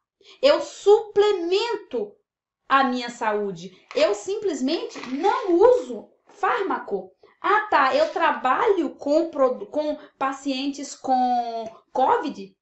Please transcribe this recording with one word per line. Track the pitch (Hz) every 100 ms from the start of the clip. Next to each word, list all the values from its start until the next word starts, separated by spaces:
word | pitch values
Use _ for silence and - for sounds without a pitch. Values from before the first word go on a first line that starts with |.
| _ _ - -
Eu | 269 330
suplemento | - - 403 440 440 403 415 370 339 392 466 427 - 240 202 - _ _ _ _ -
a | 269
minha | 254 247 240
saúde, | - 220 208 202 165 180 - - 262
eu | 311
simplesmente | 403 - 427 403 262 262 349 480 - 240
não | 277 392 523 392
uso | 339 480 494 247 208 - _ _
fármaco. | - 381 392 381 247 - 196 - _ _ _
Ah, | 349 427 -
tá, | 311 262 262
eu | 311
trabalho | 349 320 233 254 311 466 381 269 -
com | 285 311 330
produ-, | 294 254 202 202
com | 294 302 294 - -
pacientes | 269 277 277 262 285 277 269
com | - - 254 247 240 233 226 220 - _
covid, | - 269 466 302 196 190 _